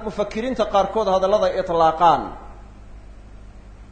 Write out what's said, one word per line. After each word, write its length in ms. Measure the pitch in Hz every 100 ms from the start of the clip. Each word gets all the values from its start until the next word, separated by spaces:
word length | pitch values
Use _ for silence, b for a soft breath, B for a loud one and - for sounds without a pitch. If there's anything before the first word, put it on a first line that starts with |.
mufakiriinta 640 | 214 202 208 214 247 240 214
qaarkood 420 | 202 190 220 202
hadallada 380 | 190 190 208 185
ay 140 | 190
itlaaqaan 640 | 185 170 160 160 170 147 - - - - - - - - - - - - - - - - -